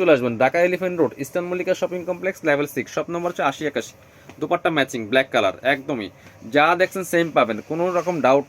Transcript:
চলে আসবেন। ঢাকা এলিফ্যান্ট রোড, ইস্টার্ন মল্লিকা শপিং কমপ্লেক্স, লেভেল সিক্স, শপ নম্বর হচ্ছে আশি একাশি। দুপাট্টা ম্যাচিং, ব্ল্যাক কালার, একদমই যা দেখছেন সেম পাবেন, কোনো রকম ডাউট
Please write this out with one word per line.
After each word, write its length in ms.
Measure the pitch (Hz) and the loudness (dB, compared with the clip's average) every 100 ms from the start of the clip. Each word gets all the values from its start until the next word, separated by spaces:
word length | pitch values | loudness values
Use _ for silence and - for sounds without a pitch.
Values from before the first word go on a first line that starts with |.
চলে 100 | 175 | 4
আসবেন। 180 | 139 123 113 | 4 4 2
ঢাকা 160 | 131 170 180 | 2 4 2
এলিফ্যান্ট 280 | 175 180 175 | 0 -2 0
রোড, 120 | 131 - | 0 0
ইস্টার্ন 240 | 139 180 175 | -6 -6 -4
মল্লিকা 260 | 180 175 180 | -4 -2 -2
শপিং 200 | 180 180 170 | -2 -4 -6
কমপ্লেক্স, 280 | 175 185 - 156 | -6 -6 -4 0
লেভেল 180 | 143 147 | 0 0
সিক্স, 160 | 131 110 - | -4 -6 -6
শপ 100 | 151 | -6
নম্বর 160 | 170 175 | -4 -4
হচ্ছে 140 | 175 147 | -2 -2
আশি 120 | - 151 | -2 -4
একাশি। 240 | 123 - - - - - - | -6 -8 -14 -20 -20 -20 -10
দুপাট্টা 300 | 156 170 180 156 | -4 -2 0 0
ম্যাচিং, 240 | 135 120 107 | 0 -4 0
ব্ল্যাক 180 | 131 135 | 0 2
কালার, 200 | 120 95 90 127 | 2 2 0 -2
একদমই 360 | 139 139 127 98 - - - 110 | -2 -2 -6 -6 -12 -20 -20 -2
যা 100 | 139 156 175 | 4 4 4
দেখছেন 240 | 185 196 175 | 0 -2 -2
সেম 140 | 170 165 143 | 0 2 2
পাবেন, 200 | 117 107 - | 0 -2 -6
কোনো 160 | 160 180 175 | -4 -2 0
রকম 160 | 165 165 127 | -2 0 4
ডাউট 200 | 139 | 4